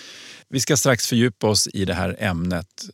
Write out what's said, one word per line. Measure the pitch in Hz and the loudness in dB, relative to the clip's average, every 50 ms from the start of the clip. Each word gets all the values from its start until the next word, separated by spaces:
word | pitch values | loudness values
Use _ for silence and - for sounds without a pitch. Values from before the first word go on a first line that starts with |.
| - - - - - - - - - _ | -18 -20 -20 -20 -20 -20 -20 -20 -12 _
Vi | - 135 | -4 -2
ska | - - 147 | 0 2 2
strax | 107 - 139 123 - - | 2 4 4 2 2 0
fördjupa | - 123 113 120 107 - - - | 0 2 2 2 2 2 0 0
oss | 107 104 - - - | 2 2 2 0 -2
i | - 101 95 | -2 -2 -2
det | 90 85 | -2 -2
här | 90 90 90 - - | -2 -2 -4 -4 -2
ämnet | 107 98 85 80 87 90 90 85 87 - _ - - 90 | -2 -2 -2 -2 -2 -2 -2 -4 -6 -10 _ -18 -18 -14